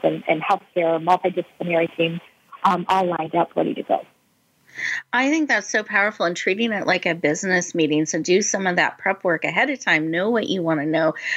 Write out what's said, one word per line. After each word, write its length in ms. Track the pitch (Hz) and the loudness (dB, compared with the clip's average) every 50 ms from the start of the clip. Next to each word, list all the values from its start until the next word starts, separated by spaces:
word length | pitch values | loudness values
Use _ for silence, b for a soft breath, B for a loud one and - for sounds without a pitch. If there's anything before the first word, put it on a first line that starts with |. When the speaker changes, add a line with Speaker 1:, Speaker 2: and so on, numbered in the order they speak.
| - | -2
Speaker 1:
and, 220 | 160 156 165 - | -2 -2 -2 -2
and 160 | - 165 156 - | -2 -2 -2 0
healthcare 600 | - 202 185 - _ - 180 170 165 165 160 160 | 0 -2 -2 -2 _ -4 0 0 2 0 0 2
multidisciplinary 880 | 160 185 - - - 185 180 170 - _ - 175 175 170 165 170 165 - | 2 2 2 2 -2 -2 -2 -6 -6 _ -8 -4 0 2 2 0 0 0
team, 220 | - 165 165 170 175 - - _ _ _ _ - - - | -2 -2 -2 -2 -6 -10 -14 _ _ _ _ -12 -2 0
um, 220 | 196 185 175 175 - | 0 0 0 0 0
all 160 | 185 196 185 | 2 2 2
lined 300 | 180 170 160 160 156 - | 0 0 -2 -4 -2 0
up, 200 | 170 160 - - | 0 0 0 0
ready 200 | 165 - - - | -2 -2 -2 -2
to 80 | - - | -6 -2
go. 180 | - - - - - _ _ _ _ _ _ _ _ _ _ _ B B B B B B B B - - | -2 -2 -2 -2 -6 _ _ _ _ _ _ _ _ _ _ _ B B B B B B B B -2 0
Speaker 2:
I 180 | 247 262 277 | 0 2 2
think 180 | 311 320 302 269 | 2 2 2 2
that's 220 | 240 208 196 - | 0 0 0 -2
so 120 | - 220 208 | -2 -2 -2
powerful 440 | - 208 202 202 214 214 - 196 | 0 0 2 2 2 0 0 -2
and 100 | 170 180 | -2 -2
treating 360 | - - - 190 202 233 233 214 | 0 0 0 0 0 0 -2 -2
it 140 | 196 - | -2 0
like 200 | - 185 180 - | 0 0 0 0
a 80 | 180 160 | -2 -2
business 600 | 170 165 147 156 180 196 190 185 180 175 - - | 0 0 0 0 0 0 0 0 0 0 -2 0
meeting. 320 | 170 156 147 151 151 156 | 0 2 2 2 0 0
So 140 | 156 - 160 | 0 -2 -4
do 220 | 160 - 180 202 208 | 0 2 2 2 2
some 240 | - - 196 190 | 2 -2 -2 -2
of 100 | 185 175 | 0 0
that 220 | 175 156 - - - | 2 0 0 -2 -4
prep 240 | - 190 196 190 - | -4 -4 -4 0 0
work 220 | 180 165 151 - | 0 0 0 -2
ahead 260 | 151 160 185 247 285 | -2 0 0 0 0
of 80 | 277 247 | -2 -4
time. 320 | - 180 170 156 156 160 | -2 0 0 0 0 0
Know 200 | 160 170 190 220 | -2 -2 0 0
what 180 | 240 226 - - | 0 0 0 -2
you 140 | 185 190 165 | -2 -2 0
wanna 240 | 165 160 151 143 | 0 0 0 0
know. 280 | 156 156 160 160 156 151 B B B B | 0 0 2 2 2 0 B B B B